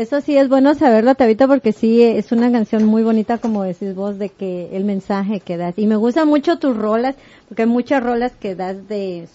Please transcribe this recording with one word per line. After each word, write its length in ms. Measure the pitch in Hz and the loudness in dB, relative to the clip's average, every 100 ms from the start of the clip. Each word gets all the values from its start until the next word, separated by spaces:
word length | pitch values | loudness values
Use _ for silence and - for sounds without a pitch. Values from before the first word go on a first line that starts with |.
eso 200 | 226 285 | -4 -4
sí 140 | 285 285 | 0 2
es 100 | 277 | 2
bueno 260 | 269 277 | 4 2
saberlo, 400 | 302 302 220 233 | 4 4 4 4
Tabita, 320 | 269 233 220 262 | 4 4 4 2
porque 260 | 277 226 | 2 0
sí 280 | 208 226 226 | 0 2 4
es 300 | 233 214 208 | 4 2 -2
una 180 | 233 240 | 0 2
canción 360 | 240 214 220 214 | 0 0 2 2
muy 160 | 220 | 2
bonita, 340 | 226 220 208 233 | 2 0 0 -4
como 260 | 233 214 | -2 -4
decís 320 | 190 175 202 | -4 -6 -8
vos, 240 | 190 202 196 | -6 -8 -6
de 120 | 202 | -8
que 440 | - 190 180 175 | -8 -8 -8 -8
el 120 | 190 202 | -6 -4
mensaje 540 | 196 - 196 196 214 | -4 -4 -4 -2 -4
que 180 | - 170 | -6 -6
das. 160 | 175 175 | -6 -2
Y 80 | 214 | 0
me 100 | 214 | 0
gustan 320 | 233 285 311 | 0 0 2
mucho 300 | 294 294 339 | 2 0 -2
tus 160 | 294 | -2
rolas, 400 | 220 208 226 254 277 - - - | -2 -2 -2 -2 -6 -14 -20 -12
porque 180 | 202 | -2
hay 40 | 226 | 0
muchas 340 | 240 240 277 | 0 0 -2
rolas 300 | 240 240 247 | 0 -2 -4
que 220 | - 208 | -6 -10
das 340 | 180 185 196 196 | -8 -8 -10 -8
de 400 | 208 190 175 165 | -8 -8 -10 -14